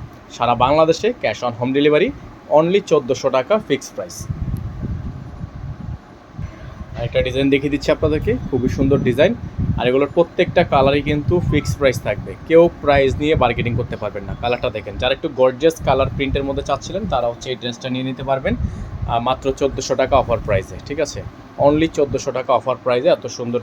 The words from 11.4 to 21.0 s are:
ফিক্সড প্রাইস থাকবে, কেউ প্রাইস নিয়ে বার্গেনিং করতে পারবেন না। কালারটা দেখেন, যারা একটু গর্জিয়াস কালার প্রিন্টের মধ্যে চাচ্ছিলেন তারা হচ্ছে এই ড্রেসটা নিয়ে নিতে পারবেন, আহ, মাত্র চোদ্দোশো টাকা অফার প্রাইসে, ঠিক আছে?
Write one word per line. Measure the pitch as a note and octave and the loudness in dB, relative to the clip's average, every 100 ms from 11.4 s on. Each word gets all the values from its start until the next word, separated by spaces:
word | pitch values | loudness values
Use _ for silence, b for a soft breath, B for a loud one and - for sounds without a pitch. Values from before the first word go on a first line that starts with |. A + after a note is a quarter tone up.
| - | 2
ফিক্সড | D3 - - | 0 0 2
প্রাইস | C3+ B2 | 2 2
থাকবে, | A#2 G2+ F#2+ F#2 - | -2 -4 -6 -10 4
কেউ | E3 E3+ - | 6 6 4
প্রাইস | D3 C#3+ C3+ B2 | 2 4 4 2
নিয়ে | D3 D3+ | 0 2
বার্গেনিং | B2 A#2 A#2 A#2+ | 2 2 -2 -2
করতে | A2 A2+ | -4 -6
পারবেন | G#2 G2+ | -8 -8
না। | G2 - | -8 -6
কালারটা | A#2+ B2 B2+ | -4 -2 -4
দেখেন, | G#2+ G#2 G2+ | -6 -8 -4
যারা | B2+ | -2
একটু | C3+ E3 | -2 -4
গর্জিয়াস | C3 B2+ B2+ D#3+ - D3+ | 2 2 4 0 2 2
কালার | C3+ C3 C#3+ | 2 2 0
প্রিন্টের | C3+ C#3 | -2 -2
মধ্যে | C#3 C#3 | -2 -4
চাচ্ছিলেন | C#3 C#3 - F3 G#3 | -2 -4 -4 -6 -2
তারা | C3+ A#2+ | -2 -2
হচ্ছে | A#2 C3+ | -4 -6
এই | A#2+ | -6
ড্রেসটা | A#2+ A#2+ C3 | -8 -8 -6
নিয়ে | B2+ | -4
নিতে | C3 C3 | -4 -4
পারবেন, | C3+ C3+ D#3+ A#3+ | -2 -2 -2 -2
আহ, | - - - - - A#2 | -4 -6 -10 -8 -2 0
মাত্র | B2 B2+ C3+ | 0 -2 -2
চোদ্দোশো | C3+ C#3 C3 C3 C3+ | 0 -2 -2 -2 0
টাকা | C3 C3+ | 2 2
অফার | A2 A2+ G#2 | 2 0 0
প্রাইসে, | G2 F#2 F2+ - | -2 -2 -10 -8
ঠিক | |
আছে? | C#3+ | -4